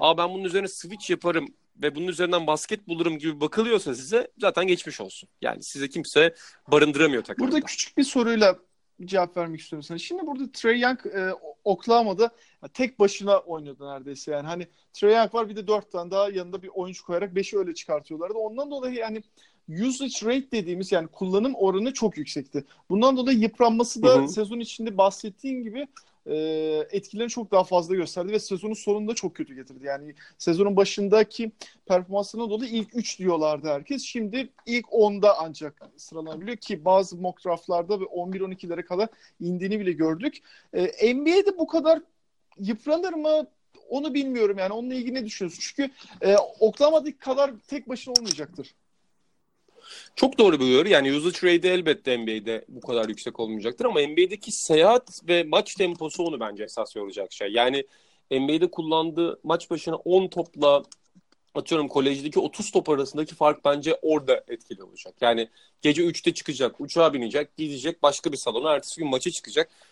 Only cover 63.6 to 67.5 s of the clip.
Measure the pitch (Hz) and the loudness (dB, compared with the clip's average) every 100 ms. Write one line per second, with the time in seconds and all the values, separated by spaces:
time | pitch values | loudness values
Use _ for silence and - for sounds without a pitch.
63.6 | 143 143 147 160 156 156 131 123 - 120 | 2 0 0 -2 2 0 2 0 0 -12
64.6 | - 98 92 - 92 - 120 117 113 _ | -12 -18 -18 -20 -20 0 2 2 0 _
65.6 | _ _ 147 147 170 160 170 160 - 135 | _ _ 0 2 2 0 -2 -2 -6 -2
66.6 | 123 - 143 165 160 139 117 139 147 | -2 -4 -6 4 4 4 -2 -4 -4